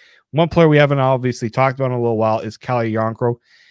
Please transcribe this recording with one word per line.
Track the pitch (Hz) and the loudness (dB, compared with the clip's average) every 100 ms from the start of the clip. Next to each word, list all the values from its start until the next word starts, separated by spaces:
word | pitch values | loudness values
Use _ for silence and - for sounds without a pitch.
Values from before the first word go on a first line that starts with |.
| _ _ _ | _ _ _
One | 139 165 | -2 0
player | 170 160 | 2 4
we | 147 | 4
haven't | 143 143 | 4 2
obviously | 131 131 123 120 117 | 0 0 -2 -4 -4
talked | 131 131 131 | -2 -2 0
about | 131 | -4
in | 123 | -2
a | |
little | 117 110 | -2 0
while | 110 110 | 0 -2
is | - - | -6 -10
Calle | - 123 | -6 -4
Jarnkrok. | 113 110 110 110 120 120 _ _ _ | -2 -2 -4 -2 -4 -4 _ _ _